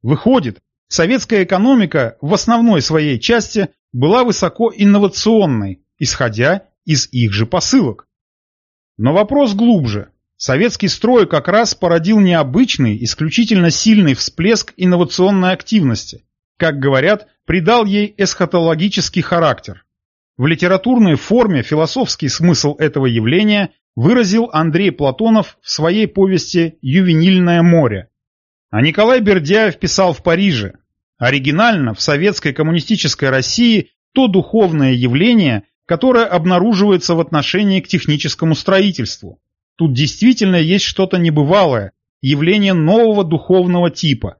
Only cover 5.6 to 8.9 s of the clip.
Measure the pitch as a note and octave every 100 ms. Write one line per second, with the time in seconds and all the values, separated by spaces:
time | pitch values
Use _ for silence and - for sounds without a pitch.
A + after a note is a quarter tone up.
5.6 | G2 F#2 _ _ D3 - B2 G#2+ C3 F#3+
6.6 | _ _ - D3 - B2+ A#2 G2 A2+ F3+
7.6 | - C4+ D#3 G#2 _ _ _ _ _ _
8.6 | _ _ _